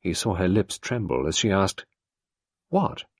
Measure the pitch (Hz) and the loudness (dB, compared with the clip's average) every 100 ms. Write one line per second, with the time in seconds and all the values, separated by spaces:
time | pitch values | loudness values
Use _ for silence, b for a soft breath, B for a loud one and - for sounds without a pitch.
0 | 95 82 117 90 92 101 101 - - 123 | -2 -2 -2 0 2 2 0 -4 -6 -4
1 | 101 64 71 82 113 95 98 - - _ | -2 -2 0 0 2 2 2 -2 -14 _
2 | _ _ _ _ _ _ _ 180 175 - | _ _ _ _ _ _ _ 0 0 -4
3 | - | -14